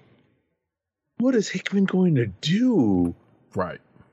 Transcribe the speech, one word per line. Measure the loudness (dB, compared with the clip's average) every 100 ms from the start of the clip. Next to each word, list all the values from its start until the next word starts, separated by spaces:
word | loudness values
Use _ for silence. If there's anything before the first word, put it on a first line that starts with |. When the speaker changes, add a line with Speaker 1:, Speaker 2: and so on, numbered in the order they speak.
| _ _ _ _ _ _ _ _ _ _ _ _
Speaker 1:
"What | 0 2
is | 0
Hickman | -6 -4 -2 0
going | 2 2 2
to | -2
do?" | -6 -2 0 2 2 2 2 0 -4 _ _ _
Speaker 2:
Right. | -8 -8 -8 _ _ _